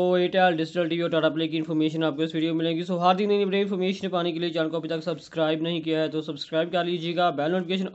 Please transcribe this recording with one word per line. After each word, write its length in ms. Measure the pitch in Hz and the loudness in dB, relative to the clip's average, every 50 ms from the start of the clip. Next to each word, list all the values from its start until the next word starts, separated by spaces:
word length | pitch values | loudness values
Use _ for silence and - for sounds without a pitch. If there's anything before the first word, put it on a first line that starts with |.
| 180 180 180 180 | 2 4 4 4
Airtel 380 | 180 180 190 185 185 180 170 156 | 2 2 4 4 4 4 4 2
Digital 280 | 160 160 - 180 170 160 | -2 -2 0 -2 0 0
टीवी 140 | 170 170 | 0 0
और 80 | 170 165 | 0 0
Tata 220 | 165 156 156 160 147 | 2 2 2 2 2
Play 140 | 160 165 156 | 0 -2 -2
की 80 | 156 | -2
इन्फॉर्मेशन 480 | 160 156 170 160 156 156 156 156 160 160 | -4 -2 -2 0 0 0 0 0 0 0
आपको 180 | 156 139 147 | 0 0 0
इस 120 | 160 160 170 | -2 -2 0
वीडियो 200 | 160 160 165 160 | -2 -2 0 0
में 40 | 165 | 0
मिलेगी। 260 | 165 165 165 160 175 | 0 0 -2 -2 -2
So 140 | 185 185 170 | -2 -2 2
हर 160 | 175 180 190 | 4 4 4
दिन 120 | 185 214 202 | 4 2 2
नई 160 | 208 202 202 | 2 2 2
नई 160 | 190 190 196 | 2 2 0
इन्फॉर्मेशन 480 | 202 196 202 180 185 190 190 190 190 180 | 0 0 0 0 0 0 -2 -2 -4 -4
पाने 240 | 180 175 170 175 | -2 0 0 -2
के 60 | 160 165 | -2 -2
लिए 120 | 175 170 | -4 -2
चैनल 180 | 156 165 160 156 | -2 -2 -2 -2
को 80 | 160 | -2
अभी 120 | 165 160 156 | -4 -4 -4
तक 140 | 165 160 | -4 -4
सब्सक्राइब 600 | 156 175 160 - - - - 165 160 156 160 156 | -4 -4 -6 -6 -10 -8 -2 0 0 0 0 0
नहीं 200 | 160 170 175 165 | -2 -2 -2 -2
किया 180 | 156 160 156 160 | -2 0 0 0
है 80 | 160 147 | 0 0
तो 140 | 147 156 | -2 -4
सब्सक्राइब 500 | 151 165 147 143 - - 165 160 170 175 | -4 -4 -8 -8 -8 -2 -2 -2 0 0
कर 120 | 185 175 170 | 0 -2 0
लीजिएगा, 440 | 170 180 165 160 170 165 170 175 175 | 0 -2 -2 -4 -2 0 2 2 2
बेल 200 | 151 143 143 160 | 2 0 0 0
नोटिफिकेशन 400 | 180 185 175 165 185 190 185 - | 0 0 0 0 -2 -2 -2 -4